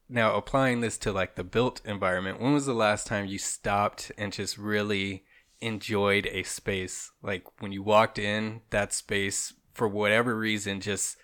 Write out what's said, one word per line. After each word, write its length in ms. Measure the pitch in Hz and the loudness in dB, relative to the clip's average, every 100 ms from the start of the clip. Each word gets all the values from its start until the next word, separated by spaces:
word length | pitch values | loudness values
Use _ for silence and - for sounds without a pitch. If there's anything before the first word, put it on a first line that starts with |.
| - | -6
now 280 | 120 110 104 | 2 2 2
applying 460 | - 135 131 120 | 0 2 2 2
this 180 | 113 - | -2 -2
to, 120 | 113 | -2
like, 220 | 95 92 - | 0 -2 -4
the 80 | |
built 380 | 92 113 123 - | -2 0 0 0
environment, 560 | - 101 95 90 95 95 | -6 -2 0 0 -2 -2
when 140 | 123 | 2
was 140 | 147 139 | 2 2
the 60 | 117 | 2
last 320 | 107 107 - | 2 2 -2
time 180 | 107 95 | -4 -2
you 140 | 98 | -4
stopped 720 | - - 104 101 101 - - - | -6 -4 0 2 2 -2 -12 -8
and 120 | 101 | -6
just 280 | - 95 - | -6 -6 -6
really 640 | 104 104 104 101 98 95 _ _ _ - | -2 0 0 0 -2 -6 _ _ _ -8
enjoyed 680 | 117 110 - 104 101 101 104 | -6 -4 -2 2 4 4 2
a 160 | 95 | -2
space? 680 | 90 - - 95 92 - - _ | -6 -6 -4 -2 -4 -8 -14 _
Like, 220 | 107 95 - - | -6 -6 -8 -12
when 120 | 101 | -8
you 100 | 98 | -4
walked 380 | 101 107 110 - | 4 6 6 2
in, 420 | 104 107 110 113 - | -2 -2 -2 -8 -4
that 240 | 104 101 | -2 0
space, 600 | - - 101 98 - - - _ | -2 -2 -2 0 -2 -6 -10 _
for 140 | - 113 | -4 -2
whatever 500 | 101 104 110 123 110 | 2 4 4 4 0
reason, 420 | 110 107 101 98 | 0 -2 -2 -4
just 360 | 101 98 - - | -2 -2 -4 -8